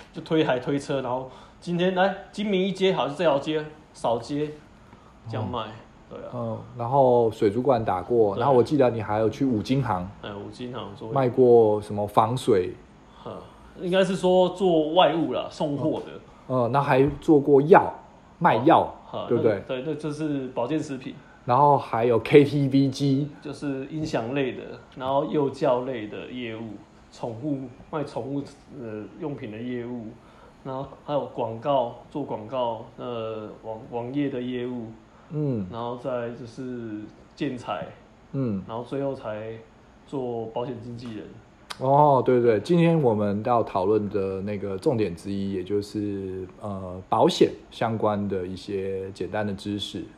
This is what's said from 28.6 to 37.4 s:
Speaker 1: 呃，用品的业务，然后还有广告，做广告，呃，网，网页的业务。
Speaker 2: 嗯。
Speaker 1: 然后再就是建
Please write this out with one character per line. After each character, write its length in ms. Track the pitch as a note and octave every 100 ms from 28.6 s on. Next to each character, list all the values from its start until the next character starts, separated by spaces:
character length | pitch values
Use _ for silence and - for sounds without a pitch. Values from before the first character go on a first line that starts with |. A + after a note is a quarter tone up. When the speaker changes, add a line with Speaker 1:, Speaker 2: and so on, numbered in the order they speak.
| - D3
Speaker 1:
呃， 240 | A#2 G#2+ G2 -
用 160 | D3+
品 160 | C3+ A#2
的 60 | G#2
业 300 | B2 B2 A#2+
务， 220 | B2 A2 A2+ - - - -
然 120 | C3+
后 120 | C3 C3+ - -
还 80 |
有 100 | D3 B2
广 320 | - A2+ A2+
告， 380 | C#3+ C3+ A#2+ - -
做 120 | D3+
广 240 | C#3 A2+ G#2+
告， 380 | C3 A#2+ A2 A#2 -
呃， 500 | B2+ A#2 A2 A2 G#2 -
网， 140 | A2 A2 C3
网 220 | A#2+ A#2+
页 160 | C#3 C#3
的 140 | B2
业 240 | B2 B2 B2
务。 200 | B2 A2+ A2+ - - -
Speaker 2:
嗯。 360 | D3+ D3 A#2 F#2
Speaker 1:
然 80 | A2+
后 160 | A#2+ B2
再 320 | C3+ B2 A#2
就 160 | A#2 A#2+
是 540 | B2 B2+ B2 A2+ G#2+ G#2+ - -
建 220 | -